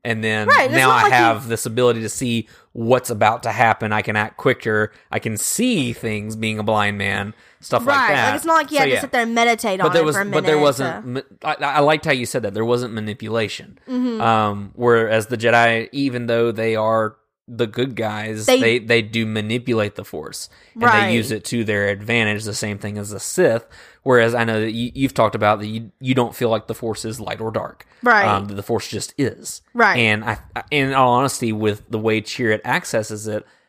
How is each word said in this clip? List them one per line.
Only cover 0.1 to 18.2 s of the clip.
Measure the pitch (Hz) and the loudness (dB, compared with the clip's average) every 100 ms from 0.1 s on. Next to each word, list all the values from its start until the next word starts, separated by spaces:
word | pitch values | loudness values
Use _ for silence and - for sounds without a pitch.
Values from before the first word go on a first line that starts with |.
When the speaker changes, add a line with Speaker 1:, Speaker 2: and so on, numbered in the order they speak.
| 110 | -4
Speaker 1:
then | 110 110 107 | -2 0 2
Speaker 2:
Right, | 285 131 | 4 4
it's | |
Speaker 1:
now | - 131 | 2 4
Speaker 2:
not | 123 | 4
Speaker 1:
I | |
Speaker 2:
like | 123 | 6
he | 127 | 6
Speaker 1:
have | 117 110 117 | 4 2 -2
this | 113 123 | -6 -4
ability | 113 123 113 | 2 2 2
to | 110 | -4
see | - 123 117 - - _ | -4 -2 -2 -4 -18 _
what's | - 113 127 - | -6 2 2 2
about | 107 107 120 | 2 2 2
to | 117 | -4
happen. | 110 113 107 110 | 2 4 4 0
I | 107 | 0
can | 104 | 0
act | 107 107 - | -2 -2 -2
quicker. | 135 123 113 107 104 _ _ | 0 0 0 0 -2 _ _
I | 110 | -6
can | 117 107 | -4 -4
see | - - 247 220 123 | -4 0 0 0 -2
things | 113 117 107 107 110 | -4 -6 -6 -8 -4
being | 110 110 | -4 -2
a | |
blind | 107 107 104 101 | 0 2 0 0
man, | 98 98 101 - _ _ | -2 -2 -6 -10 _ _
stuff | - 123 | -4 -2
Speaker 2:
Right, | 240 285 | 2 2
Speaker 1:
like | 285 | 2
that. | 285 110 | 2 2
Speaker 2:
like, | 107 | 0
it's | |
not | 330 | 2
like | 320 294 | 2 2
he | 294 | 0
Speaker 1:
So, | |
Speaker 2:
had | 269 | 2
to | |
Speaker 1:
yeah. | 233 | 0
Speaker 2:
sit | 269 | 0
there | 247 | -2
and | 226 | 0
meditate | 233 233 226 226 185 | 2 2 2 -2 0
Speaker 1:
But | 175 | 2
Speaker 2:
on | |
Speaker 1:
there | 170 | 4
Speaker 2:
it | |
Speaker 1:
was, | 156 | 2
Speaker 2:
for | 147 | 0
a | 202 | 0
Speaker 1:
but | 143 | 0
there | 160 | 2
Speaker 2:
minute, | 151 | 4
Speaker 1:
wasn't. | 147 131 135 196 | 4 2 -4 -6
Speaker 2:
so. | 123 127 - - | -8 -8 -8 -8
Speaker 1:
ma-, | - 147 | -6 -2
I, | |
I | 143 147 | 0 2
liked | 143 156 | 4 2
how | 160 | 0
you | 135 | -2
said | 117 131 | -2 -4
that. | 107 | -4
There | 101 | -2
wasn't | 113 123 123 | 0 0 0
manipulation. | 110 107 101 107 113 104 - - - - | -6 -8 -8 -4 -2 -2 -6 -16 -20 -8
Speaker 2:
Mm-hmm. | 254 247 226 | -4 -2 0
Speaker 1:
Um, | 117 113 107 101 101 - | 2 2 2 -2 -10 -2
whereas | 120 117 113 110 107 | 4 4 4 0 -2
the | 120 | 0
Jedi, | 117 117 117 113 113 | 4 6 4 2 -2
even | 139 139 123 117 | -4 -4 -4 -2
though | 117 117 | 2 2
they | 110 113 110 | 0 -2 0
are | 110 113 107 _ _ _ - | 2 0 0 _ _ _ -18
the | 117 117 | -4 -4
good | 101 135 | -2 -4
guys, | 113 110 107 | -4 -6 -6